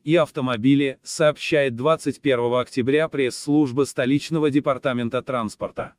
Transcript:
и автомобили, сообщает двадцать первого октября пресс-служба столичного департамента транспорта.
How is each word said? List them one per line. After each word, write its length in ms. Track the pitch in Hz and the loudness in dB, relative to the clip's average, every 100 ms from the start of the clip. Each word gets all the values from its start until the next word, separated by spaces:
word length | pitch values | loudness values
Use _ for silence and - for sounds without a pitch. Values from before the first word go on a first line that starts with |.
и 100 | 151 | 0
автомобили, 880 | 165 151 151 127 117 131 139 139 131 | 2 2 -2 -4 0 2 2 2 -4
сообщает 720 | - - 151 143 - 151 135 | -12 0 0 2 0 2 2
двадцать 460 | 117 143 160 143 - | 0 0 0 -2 -4
первого 400 | 139 123 120 123 | 0 2 2 0
октября 480 | 120 131 123 147 156 | 0 -2 2 2 0
пресс-служба 760 | 139 127 - - 147 143 123 | 0 -2 -2 0 2 2 0
столичного 720 | 135 - 127 143 - 160 151 | -2 0 0 0 0 0 0
департамента 680 | 139 143 127 143 120 117 123 | 0 0 -2 -2 -2 -2 -4
транспорта. 760 | 120 127 107 - 101 - - | -4 -4 -4 -6 -10 -8 -12